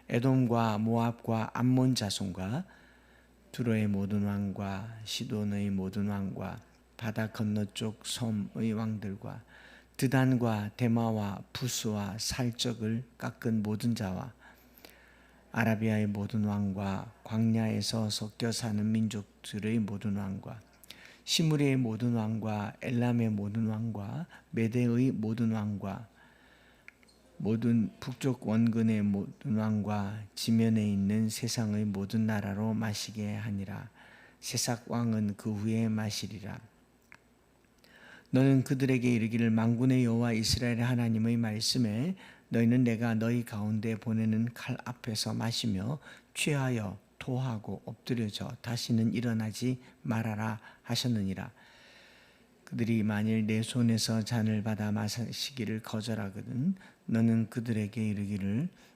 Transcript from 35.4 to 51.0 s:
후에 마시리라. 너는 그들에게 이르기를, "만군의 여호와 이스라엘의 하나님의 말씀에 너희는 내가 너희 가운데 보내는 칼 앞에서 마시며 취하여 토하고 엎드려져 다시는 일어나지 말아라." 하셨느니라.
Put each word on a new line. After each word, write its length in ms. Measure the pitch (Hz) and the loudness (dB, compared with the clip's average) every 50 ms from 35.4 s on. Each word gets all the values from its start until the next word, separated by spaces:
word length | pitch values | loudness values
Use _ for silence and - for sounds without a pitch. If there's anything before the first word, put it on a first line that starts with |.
| - 110 | -4 -4
후에 380 | 107 101 107 110 110 113 113 110 | -4 -2 0 0 2 2 2 2
마시리라. 680 | 110 107 110 107 - - 107 98 110 92 - 101 95 113 - - _ _ _ _ _ _ _ _ - - _ _ _ _ _ _ _ _ _ _ _ _ - - - - - - - - - _ | 0 0 -2 -2 -4 -6 -8 -8 -10 -10 -10 -10 -12 -12 -14 -20 _ _ _ _ _ _ _ _ -20 -20 _ _ _ _ _ _ _ _ _ _ _ _ -20 -20 -20 -20 -20 -20 -20 -20 -4 _
너는 340 | 131 127 135 139 135 131 - | 4 6 6 8 6 6 4
그들에게 420 | - 139 131 139 127 131 120 120 | 2 0 2 2 2 4 4 4
이르기를, 440 | 123 120 110 113 107 117 117 117 113 | 4 4 4 2 2 2 2 4 4
"만군의 540 | 110 110 113 117 117 113 131 131 127 127 123 | 4 4 4 4 4 4 4 4 6 4 4
여호와 280 | 117 113 117 120 120 | 4 4 2 2 2
이스라엘의 500 | 113 110 110 - - 113 123 120 117 117 | 2 0 2 0 0 0 0 0 0 0
하나님의 540 | 120 123 127 120 120 113 110 110 110 117 120 | 0 0 2 2 2 2 2 2 2 2 2
말씀에 760 | 117 117 107 107 110 - - - 127 117 104 104 113 147 185 190 - - - - - - _ | 2 0 0 -2 -2 -2 0 2 2 2 2 0 0 -2 -2 -4 -6 -12 -18 -20 -20 -8 _
너희는 360 | - 117 117 113 123 131 127 | 2 4 4 6 6 6 4
내가 300 | 120 113 107 120 117 113 | 2 2 0 0 0 0
너희 300 | 107 113 117 120 123 113 | 0 0 0 0 0 -2
가운데 500 | - 110 104 104 107 110 107 104 113 113 | -4 -6 -4 -2 -2 -2 -2 -2 -2 -4
보내는 540 | 107 - 117 110 110 110 110 110 110 117 120 | -4 -2 -2 0 2 2 2 2 2 0 -2
칼 240 | - - - - 120 - - | -4 -6 -8 -6 -8 -6 -8
앞에서 480 | 117 117 - - 120 110 - - 110 | -10 -12 -8 -6 -6 -4 -2 -2 -2
마시며 640 | 113 117 113 117 117 - - 113 95 92 101 123 151 - - - - - - _ - | -2 -2 -2 -2 -2 -2 0 0 0 0 -2 -2 -4 -6 -8 -16 -20 -20 -20 _ -6
취하여 640 | - - 160 147 139 131 127 123 110 104 95 95 - - _ _ - | -2 0 0 2 2 0 0 0 -2 -2 -4 -8 -10 -14 _ _ -10
토하고 640 | - - 123 123 131 127 113 104 - 98 95 - - | -6 -4 -2 -2 -2 -2 -4 -6 -6 -8 -8 -8 -8
엎드려져 640 | - 113 - _ - 123 117 110 101 - - 98 - 120 - | -12 -14 -10 _ -4 -2 -2 -2 -4 -4 -6 -8 -8 -8 -8
다시는 500 | - 117 117 117 - - 120 113 113 117 | -6 -4 -4 -4 0 2 2 4 4 2
일어나지 640 | - 117 117 120 113 113 110 110 101 - 120 127 127 - - - - _ | 2 0 0 0 0 0 -2 -4 -4 -2 -2 -2 -2 -2 -8 -16 -20 _
말아라." 580 | - 139 110 113 110 110 104 104 110 113 110 110 - - - - | -4 -2 0 0 0 -2 -2 -2 -2 -4 -4 -6 -10 -16 -20 -16
하셨느니라. 680 | _ - 117 - | _ -4 -2 0